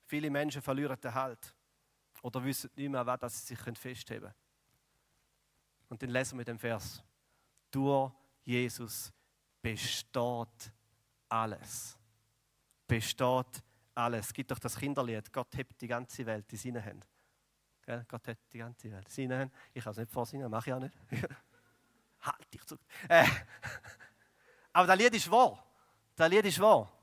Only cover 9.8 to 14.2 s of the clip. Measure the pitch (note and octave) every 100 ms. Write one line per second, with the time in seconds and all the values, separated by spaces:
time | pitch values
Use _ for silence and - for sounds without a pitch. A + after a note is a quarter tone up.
9.8 | - - - B2+ A#2+ A#2+ A2+ _ - -
10.8 | _ _ _ _ _ A2+ A2+ G2+ - -
11.8 | - - _ _ _ _ _ _ _ _
12.8 | - A#2 A2 - B2 B2+ B2+ - - _
13.8 | _ - A#2+ A#2